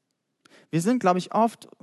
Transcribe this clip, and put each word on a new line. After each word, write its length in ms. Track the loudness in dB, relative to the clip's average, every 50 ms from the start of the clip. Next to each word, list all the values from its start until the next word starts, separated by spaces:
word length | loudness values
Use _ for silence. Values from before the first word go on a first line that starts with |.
| _ _ _ _ _ _ _ _ _ _ _ -20 _ _
Wir 100 | -4 -2
sind, 200 | 0 0 0 0
glaub 160 | 2 2 0
ich, 180 | 0 -2 -2 -2
oft 340 | 0 0 0 -2 -6 -18 -20 -20 -20